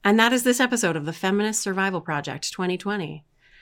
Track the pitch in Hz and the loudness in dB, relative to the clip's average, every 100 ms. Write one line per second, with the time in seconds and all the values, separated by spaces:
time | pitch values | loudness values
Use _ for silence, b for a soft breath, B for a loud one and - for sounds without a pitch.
0 | 202 220 226 247 247 247 254 247 180 160 | 4 6 6 4 2 2 2 2 0 -2
1 | 147 160 190 202 214 208 202 190 190 180 | -6 -4 0 0 0 -2 -2 -2 -2 -2
2 | - 151 143 143 - - 185 180 202 208 | -4 -6 -4 -8 -8 -4 -2 -2 -4 -4
3 | 156 156 _ b b b | -6 -10 _ b b b